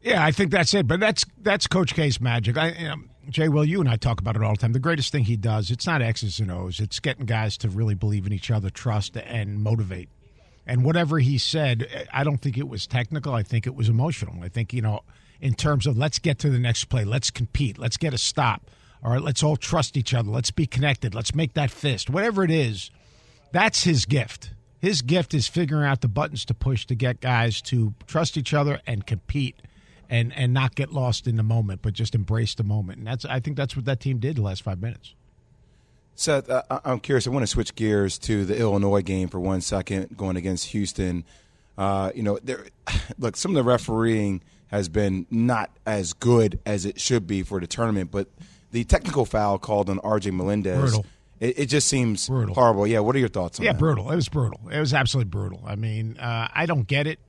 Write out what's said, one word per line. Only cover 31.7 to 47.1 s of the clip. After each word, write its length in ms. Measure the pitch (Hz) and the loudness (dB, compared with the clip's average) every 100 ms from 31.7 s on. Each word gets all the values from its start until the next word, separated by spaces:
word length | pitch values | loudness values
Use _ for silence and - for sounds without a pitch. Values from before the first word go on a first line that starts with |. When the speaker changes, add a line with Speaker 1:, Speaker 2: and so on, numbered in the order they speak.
| 92 | -2
Speaker 1:
but 100 | 110 | -4
just 220 | 95 113 | -2 -2
embrace 400 | 113 95 110 110 | 0 0 0 -2
the 80 | - | -2
moment. 340 | 104 107 92 - | -2 -2 -2 -8
And 80 | - | -8
that's, 200 | 127 - | -6 -4
I 140 | 127 | -4
think 180 | 135 139 | -4 -4
that's 180 | 139 135 | -4 -4
what 80 | |
that 160 | 123 131 | -4 -2
team 180 | 135 127 | -2 -2
did 180 | 127 147 | -2 -2
the 60 | |
last 200 | 101 92 | -2 -4
five 180 | - 92 | -6 -6
minutes. 340 | 113 - - - _ _ _ _ _ _ _ _ _ | -6 -10 -18 -20 _ _ _ _ _ _ _ _ _
Speaker 2:
Seth, 340 | - - 143 131 | -6 0 0 2
uh, 140 | 127 - | -2 0
I, 100 | 131 | -6
I'm 160 | 143 127 | -2 -4
curious. 260 | - 135 123 | 2 0 2
I 40 | |
wanna 160 | 135 113 | -2 0
switch 280 | - 107 | 0 -2
gears 440 | - 110 104 98 - | -2 2 2 2 -2
to 240 | - 107 | -2 0
the 120 | 92 107 | 0 2
Illinois 440 | 113 101 101 101 | 2 2 4 2
game 260 | 95 95 90 | 2 -2 -2
for 120 | 92 | -2
one 200 | 90 95 | -2 -2
second, 560 | - 101 90 95 95 - | -2 -4 -2 -4 -4 -6
going 200 | 98 90 | -4 -2
against 300 | 90 90 - | -2 -4 -4
Houston. 560 | 104 98 - 92 87 82 - _ _ _ - | -2 -2 -2 -2 -2 -6 -20 _ _ _ -4
Uh, 340 | 98 98 95 | 0 0 -2
you 80 | - | -2
know, 160 | 107 101 | -2 -2
there, 240 | - 123 98 _ - | -4 -10 -10 _ -4
<sighs> 320 | - - - | -4 -4 -4
look, 180 | 120 - | -4 -2
some 140 | - | 0
of 60 | 165 | 2
the 120 | 123 | 4
refereeing 720 | 123 - 113 117 110 101 92 - _ _ | 2 2 2 2 2 2 -2 -6 _ _
has 200 | 104 90 | -4 0
been 380 | 90 101 95 85 | 0 2 0 -2
not 400 | 113 120 117 104 - - | 0 2 2 -2 -8 -4
as 260 | 107 87 | -2 -2
good 460 | - 117 120 110 - | -2 4 6 6 2
as 220 | - 104 95 | -4 -2 -4
it 140 | - | -4
should 260 | - | 0